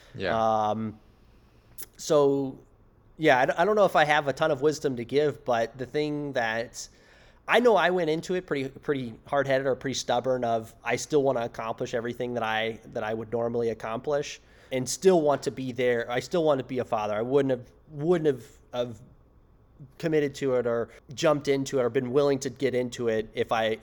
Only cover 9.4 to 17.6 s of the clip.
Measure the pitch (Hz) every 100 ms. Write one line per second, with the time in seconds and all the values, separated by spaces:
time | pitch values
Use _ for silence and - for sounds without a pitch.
9.4 | 135 135 139 127 139 120 - 120 127 127
10.4 | 117 117 110 - 120 127 - 151 135 123
11.4 | 120 - 113 - 127 120 120 117 123 120
12.4 | 110 110 110 104 - 120 107 113 110 117
13.4 | 117 120 117 110 113 120 151 143 143 -
14.4 | - - - 131 127 - 190 180 147 135
15.4 | 139 127 131 127 123 120 113 127 - 180
16.4 | 156 135 123 127 110 113 104 104 120 143
17.4 | 135 123